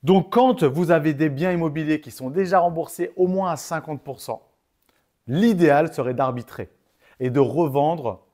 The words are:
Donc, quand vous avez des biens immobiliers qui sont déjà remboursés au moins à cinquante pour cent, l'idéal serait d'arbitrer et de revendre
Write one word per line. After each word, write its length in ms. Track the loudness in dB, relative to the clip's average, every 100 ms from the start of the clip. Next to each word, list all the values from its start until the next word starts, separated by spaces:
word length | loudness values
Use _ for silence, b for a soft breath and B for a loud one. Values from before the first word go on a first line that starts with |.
Donc, 300 | 4 2 4
quand 300 | 2 4 4
vous 280 | 2 0 2
avez 220 | 2 2
des 160 | 0 0
biens 240 | 0 -2
immobiliers 480 | 0 -2 -4 -2 -2
qui 100 | -4
sont 180 | -12 -6
déjà 300 | -4 0 2
remboursés 540 | 2 -2 -8 -6 -8 0
au 120 | 0
moins 240 | 0 -2
à 40 | -6
cinquante 460 | -6 -10 -8 -12
pour 180 | -12 -16
cent, 220 | -10 -12 _ _ _ _ _ _ _ _ -6
l'idéal 680 | 0 2 4 4 4 2
serait 200 | -2 -4
d'arbitrer 560 | -2 -2 -4 -10 -14 -14 _ _ b b b
et 80 | -2
de 100 | 2
revendre 840 | 2 2 0 0 0 -2 -6 -8 _